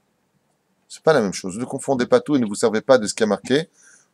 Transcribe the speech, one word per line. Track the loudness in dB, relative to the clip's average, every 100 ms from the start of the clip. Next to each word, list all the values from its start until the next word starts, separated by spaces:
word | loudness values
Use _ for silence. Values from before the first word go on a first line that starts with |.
| _ _ _ _ _ _ _ _ _
C'est | -6
pas | 2
la | 2
même | 2
chose, | -4 -8 -8
ne | -8
confondez | -8 -4 -2 2
pas | 2
tout | 2 0
et |
ne | 0
vous | 0
servez | 0 0
pas | 2 2
de | 2
ce |
qui | -2
a | 0
marqué | 0 0 -2 -2 _ _ _ _